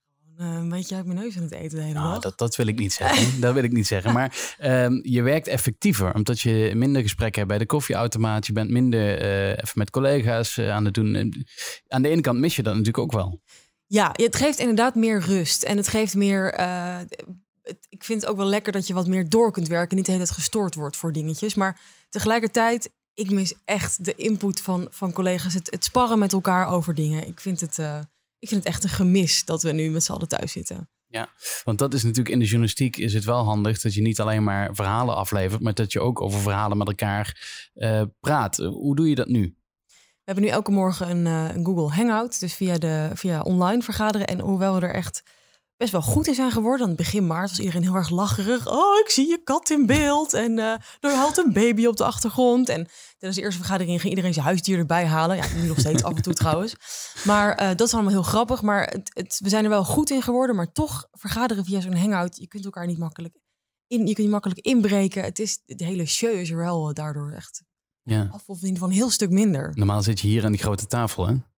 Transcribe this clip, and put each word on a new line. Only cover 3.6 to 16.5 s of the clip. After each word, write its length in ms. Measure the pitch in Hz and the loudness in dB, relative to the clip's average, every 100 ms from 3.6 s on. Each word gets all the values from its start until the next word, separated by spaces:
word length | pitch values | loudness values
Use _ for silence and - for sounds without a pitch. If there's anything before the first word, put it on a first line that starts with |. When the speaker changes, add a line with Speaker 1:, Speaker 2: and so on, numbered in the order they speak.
Speaker 2:
ik 80 | 120 | 2
niet 160 | 120 101 | 0 0
zeggen. 260 | 101 101 | 0 2
Maar, 420 | 120 131 - - - | 0 0 -4 -10 -4
ehm, 400 | 139 127 123 127 | 0 2 2 0
je 200 | - 123 | 0 2
werkt 260 | 120 156 - | 2 2 0
effectiever, 640 | 127 - - 208 117 92 | -2 -2 0 2 2 0
omdat 260 | 104 104 120 | 0 0 0
je 320 | 120 110 110 107 | 2 2 2 2
minder 260 | 131 139 | 2 2
gesprekken 360 | 107 - 110 104 | 0 -2 -2 -2
hebt 100 | 98 | 0
bij 100 | 104 | 0
de 60 | 107 | 0
koffieautomaat. 840 | 151 - 95 117 110 113 107 - | 0 0 -2 0 0 0 0 0
Je 60 | |
bent 160 | 107 110 | -2 0
minder, 480 | 120 127 117 104 101 | 2 4 4 2 0
eh, 280 | 101 98 98 | 0 0 0
even 220 | - - | -2 -4
met 160 | - 104 | -4 -2
collega's, 680 | 131 135 143 117 113 117 - | 0 2 2 2 0 -2 -2
eh, 140 | 107 | -2
aan 140 | 104 104 | 0 0
het 80 | |
doen. 220 | 98 107 101 | 2 2 0
En 300 | 104 - - - - - - | -2 -4 -10 -12 -12 -14 -4
aan 140 | 127 | 0
de 80 | 143 | 2
ene 120 | 165 | 2
kant 180 | 135 120 | 2 2
mis 160 | 160 151 | 2 0
je 80 | |
dat 100 | 110 | 0
natuurlijk 300 | 104 110 113 | 0 0 0
ook 80 | 120 | -2
wel. 300 | 113 92 87 _ - _ _ - | -2 -2 -6 _ -20 _ _ -2
Speaker 1:
Ja, 220 | 208 185 | 2 2
het 220 | - 226 - | 2 0 2
geeft 240 | 285 285 | 0 0
inderdaad 360 | 240 220 247 233 | 0 2 2 2
meer 240 | 226 214 | 2 2
rust. 420 | 170 190 156 - | 2 0 2 0
En 140 | - 202 | 0 0
het 100 | 202 | 0
geeft 280 | 220 214 196 | 0 0 2
meer, 380 | 202 196 190 | 2 2 0